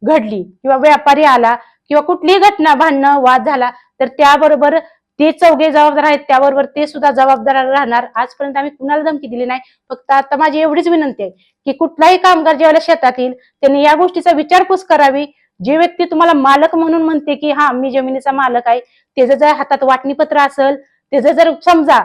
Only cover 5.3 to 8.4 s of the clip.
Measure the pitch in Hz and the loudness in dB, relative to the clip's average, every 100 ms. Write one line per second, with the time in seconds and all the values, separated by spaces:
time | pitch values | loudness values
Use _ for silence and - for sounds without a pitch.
5.3 | 302 339 277 311 294 302 285 294 294 285 | 2 2 2 0 2 2 2 0 -2 0
6.3 | 262 277 277 269 294 294 302 285 247 269 | 0 0 -2 -4 -4 -8 -2 -2 0 0
7.3 | 269 226 269 262 269 262 233 233 226 254 | 0 0 -2 0 -2 -2 -4 -4 -6 -8
8.3 | - | -8